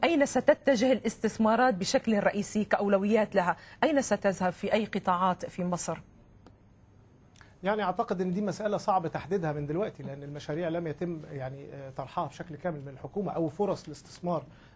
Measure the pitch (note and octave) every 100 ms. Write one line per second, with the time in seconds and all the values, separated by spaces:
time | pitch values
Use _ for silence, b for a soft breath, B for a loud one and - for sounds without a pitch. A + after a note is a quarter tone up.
0 | C#4+ D#4+ C#4 B3+ - D4+ - B3 B3+ C4
1 | A3+ - A3 - A3 A3+ B3+ F#3 F#3+ -
2 | - G#3 F#3+ G#3 - G#3+ G#3 - G3+ G3
3 | G3+ A3 G#3 G3 F3 E3 B B C#4+ C#4+
4 | - G3+ G3+ F3+ F#3 - G3+ G#3+ G#3 G3
5 | - F3+ F#3 - B2+ - F3+ F3 - D#3+
6 | - - - - - - _ - - -
7 | - - - b b b F3+ G#3+ F#3+ F#3
8 | A#3 F#3 F#3 F3+ G#3 E3+ G#3 G3 - F#3+
9 | D#3+ D3+ C#3 G3 D#3+ D3 C#3+ D#3+ G3+ -
10 | C3+ C#3+ C#3+ C#3+ C#3+ D3+ F3 E3+ E3 D3
11 | F3 D#3+ D3 C#3+ C3 C#3 C#3+ C#3 C3+ C3
12 | C3+ - D3+ - D#3+ D3 F3 D3 C#3 C3+
13 | C#3+ G3+ F#3 - D#3+ - G3+ E3 - C#3+
14 | - - F3 E3 C3 B B